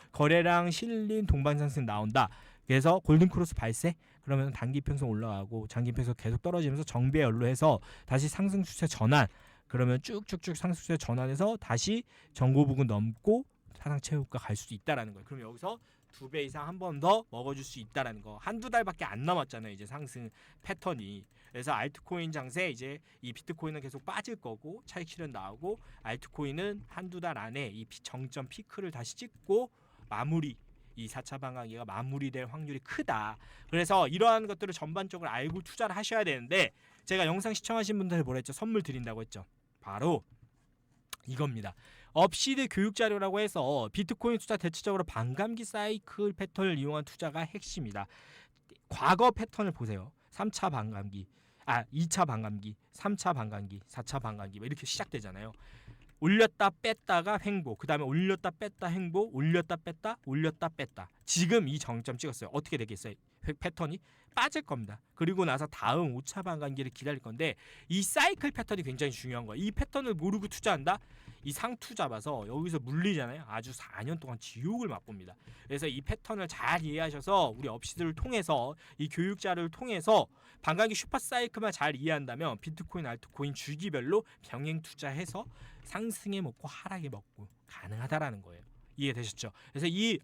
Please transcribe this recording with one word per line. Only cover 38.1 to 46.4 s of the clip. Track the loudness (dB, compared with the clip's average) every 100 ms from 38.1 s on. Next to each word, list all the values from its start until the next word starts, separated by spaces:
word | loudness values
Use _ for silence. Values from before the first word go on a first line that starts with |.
| 2
뭐라 | 2 -2
했죠? | -4
선물 | -6 0 0
드린다고 | 0 -4 -6 -6
했죠. | -8 -12 -16 _ _ _
바로 | -10 -2 0 0 -2 -20 -20 _ _ _ _ _ -20 -16 -8
이겁니다. | -4 -2 -4 -8 -12 -20 -20 -2
업시드 | 6 6 6 0 2 2
교육 | 2 2
자료라고 | 4 2 2 2 2
해서 | 0 0 2 2 0
비트코인 | -2 -2 0 0 0
투자 | 0 -2
대체적으로 | -2 -2 0 0
반감기 | 0 -2 -2 -2 -2 -4
사이클 | -8 -4 -2 -4 -6 -2 -2
패턴을 | -2